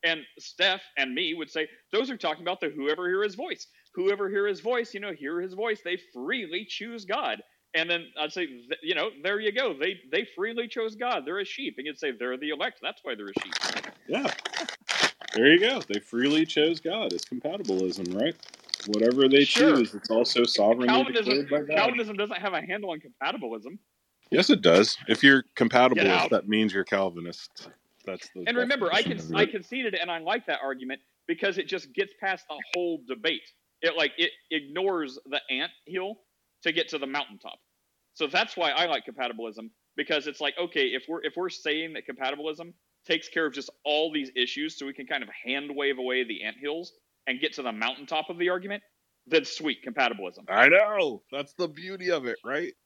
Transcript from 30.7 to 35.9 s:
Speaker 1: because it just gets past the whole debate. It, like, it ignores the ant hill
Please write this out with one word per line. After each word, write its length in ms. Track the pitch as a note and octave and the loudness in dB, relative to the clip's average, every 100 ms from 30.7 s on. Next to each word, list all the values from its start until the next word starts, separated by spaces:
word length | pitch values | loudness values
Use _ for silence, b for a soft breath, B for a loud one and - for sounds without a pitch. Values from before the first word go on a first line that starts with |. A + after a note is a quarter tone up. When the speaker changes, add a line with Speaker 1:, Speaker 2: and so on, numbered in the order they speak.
| C3 B2+ C3+ _ _ - | -6 -8 -10 _ _ -4
Speaker 1:
because 320 | E3 G3 F3+ | 0 0 -2
it 80 | F#3+ | -4
just 260 | F3+ C#3 | -6 -6
gets 200 | B2+ G3 - | -6 -6 -4
past 260 | G3 F#3 - | -4 -4 -6
the 120 | D3 - F3+ | -12 -6 -4
whole 260 | F3 D#3+ A#2+ | -2 -4 -8
debate. 360 | B2 D3+ D3+ - _ _ _ | -4 -2 -4 -8 _ _ _
It, 160 | E3 D#3+ | -2 0
like, 160 | D3 - | -2 0
it 140 | E3+ - _ | -2 -2 _
ignores 680 | D#3+ C#3+ D#3 F#3+ F3+ C#3+ C3 - | -6 -4 -2 0 0 -4 -10 -6
the 140 | C#3 - | -6 -4
ant 200 | C3 D#3+ - | -4 -4 -8
hill 300 | - | -10